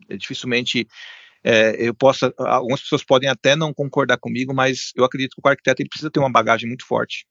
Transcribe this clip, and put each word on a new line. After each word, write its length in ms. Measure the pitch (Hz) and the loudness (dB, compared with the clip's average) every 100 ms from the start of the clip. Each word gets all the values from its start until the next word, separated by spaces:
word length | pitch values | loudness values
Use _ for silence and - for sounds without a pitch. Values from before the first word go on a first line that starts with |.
| - | -14
é, 80 | 101 | -12
dificilmente, 680 | - 131 127 120 123 127 113 - - - - _ | -10 -10 -4 -2 -2 -4 -6 -10 -20 -20 -20 _
é, 320 | - 113 110 107 | 2 4 4 2
eu 140 | 117 | -2
posso, 380 | 113 135 127 127 - | 2 4 4 0 -2
algumas 440 | 127 123 123 139 | -2 0 0 -4
pessoas 220 | - 147 | -2 -2
podem 260 | - 131 139 | 2 2 2
até 260 | 127 135 147 | 0 2 2
não 180 | 156 | 0
concordar 440 | 143 139 143 127 123 | -4 -4 0 0 0
comigo, 360 | 123 117 131 | -2 -6 -4
mas 380 | 135 131 127 - - | 0 0 -2 -6 0
eu 100 | 127 | 0
acredito 300 | 135 131 - | 0 -8 0
que 60 | |
o 60 | 139 | 0
arquiteto, 320 | 139 - 131 | 2 0 -2
ele 80 | 139 | -2
precisa 220 | - 151 | -8 -4
ter 80 | 156 | 0
uma 120 | 135 | 2
bagagem 360 | 117 113 113 117 | 2 4 0 -2
muito 180 | 123 - | -10 -4
forte, 400 | 113 110 - - | -4 -4 -10 -18